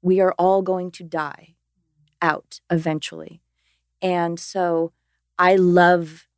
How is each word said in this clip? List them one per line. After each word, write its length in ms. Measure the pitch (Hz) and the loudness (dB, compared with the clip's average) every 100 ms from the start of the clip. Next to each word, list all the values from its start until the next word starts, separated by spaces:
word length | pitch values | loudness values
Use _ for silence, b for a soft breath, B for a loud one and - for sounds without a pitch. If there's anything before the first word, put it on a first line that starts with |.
We 180 | 180 185 | 2 2
are 140 | 185 - | 2 2
all 240 | 185 190 | 2 2
going 300 | 185 185 180 | 0 -4 -6
to 120 | - | -12
die 520 | 170 160 147 - 160 _ _ _ _ _ _ _ | -12 -8 -8 -10 _ _ _ _ _ _ _ _
out 380 | 170 147 _ - _ | -2 -2 _ -20 _
eventually." 720 | 170 160 156 - 80 - 165 _ _ _ _ _ _ | -4 -2 -6 -8 -14 -18 -20 _ _ _ _ _ _
And 380 | 185 175 170 170 | -4 -2 -2 -6
so 520 | - 190 175 165 165 _ _ _ _ - | -8 -4 -2 -2 -4 _ _ _ _ 0
I 180 | 180 190 | 2 4
love 720 | 180 175 175 180 165 160 _ | 4 6 6 4 0 -14 _